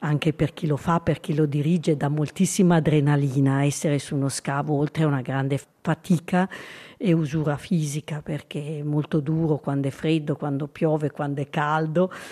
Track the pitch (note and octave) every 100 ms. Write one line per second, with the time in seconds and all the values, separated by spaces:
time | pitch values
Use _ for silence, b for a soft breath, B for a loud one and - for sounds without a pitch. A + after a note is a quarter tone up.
0 | D3+ D3 D#3+ D3 D3+ - D#3 C#3+ - E3+
1 | - D3 - D3 D3+ D3 D3 F3 D#3 C#3+
2 | C#3+ D3+ C#3+ - F#3 - F3+ E3+ D#3 D3+
3 | C#3+ C#3+ C#3+ C3 C3+ C3+ C#3+ - D#3+ C#3+
4 | - C#3+ C3+ - - C#3 D3+ C#3+ D3 D#3
5 | D#3 C#3 B2 C3+ C3+ C#3 - _ - D#3
6 | - D#3+ - F3+ F#3 B B B B B
7 | A3 E3 D3+ D#3+ D3 D3 - F3 D3 D3
8 | - D3+ - D3+ - D3 D3 D3+ D3 D3
9 | D3 D#3+ D3 D#3+ E3 D3 - C#3 C#3 -
10 | D#3+ D#3+ D3 C#3 D3 C#3 D3 - D#3+ D3+
11 | D3 - C#3+ C#3+ C#3 D#3 D3 D#3 D#3+ D#3
12 | F#3 B B